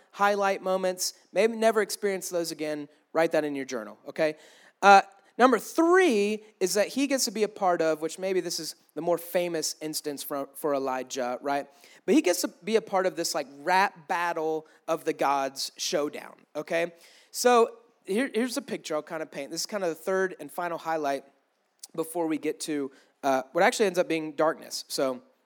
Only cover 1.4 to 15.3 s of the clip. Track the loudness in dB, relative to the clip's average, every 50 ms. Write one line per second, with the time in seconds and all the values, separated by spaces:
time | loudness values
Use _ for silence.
1.4 | 2 2 2 2 2 2 4 4 0 -2 -4 -4 -4 -2 -2 -2 -6 -4 -4 -4
2.4 | -4 -4 -6 -6 -6 -6 -6 -8 -8 -12 _ _ _ _ 0 0 2 2 2 0
3.4 | 0 0 -4 -6 -6 -6 -8 -8 -8 -10 -14 _ -16 -12 -4 -2 -2 -2 -2 -4
4.4 | -14 -20 -20 -20 _ -20 _ 4 8 10 10 10 8 4 -8 _ _ _ _ 4
5.4 | 4 4 4 2 -2 -4 0 2 4 6 6 6 6 6 4 4 2 2 0 -4
6.4 | -6 -12 _ -4 -2 0 2 2 0 0 0 -2 0 0 0 0 -2 -2 -2 -2
7.4 | -2 -2 -2 -2 0 2 2 2 2 0 0 0 -2 -8 -6 -4 -4 -2 0 0
8.4 | -2 -2 -6 -8 -8 -10 -12 _ _ _ -10 -6 -2 0 0 0 -2 -2 -2 -2
9.4 | -2 0 -2 -4 -4 -4 -6 -6 -8 -8 -8 -6 -6 -8 -8 -8 -8 -8 -6 -6
10.4 | -6 -8 -10 -6 -2 -2 -2 0 0 -2 -4 -4 -6 -8 -6 -6 -4 -4 -6 -6
11.4 | -4 -2 -2 -2 -4 -6 _ _ _ -20 -20 -10 0 2 4 4 4 4 0 0
12.4 | -2 -6 -6 _ -6 0 0 0 0 2 0 0 0 0 -2 -2 -6 -4 -4 -4
13.4 | -6 -6 -12 -8 -2 2 2 4 2 2 0 -8 -8 -6 -4 -2 -2 -2 -2 -2
14.4 | -2 -2 -4 -4 -6 _ _ _ -4 -4 -4 -2 -2 -4 -2 0 2 2